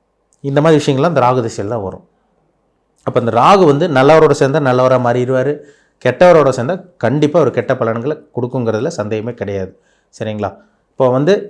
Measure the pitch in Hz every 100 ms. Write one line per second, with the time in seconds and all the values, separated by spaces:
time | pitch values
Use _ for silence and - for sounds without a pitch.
0 | _ _ _ _ 143 143 151 156 147 131
1 | 160 147 123 127 113 - 101 117 95 -
2 | _ _ _ _ _ _ _ _ _ _
3 | - 123 117 110 147 196 175 143 175 135
4 | 135 160 151 143 139 151 139 123 127 127
5 | 120 123 123 131 131 147 - _ _ _
6 | 131 123 180 165 135 127 120 185 - _
7 | 113 143 147 170 131 123 - 127 113 113
8 | 120 151 _ - 120 131 120 107 139 170
9 | 107 110 110 120 101 98 92 _ _ _
10 | _ _ 110 107 101 - _ _ _ _
11 | 131 127 151 202 -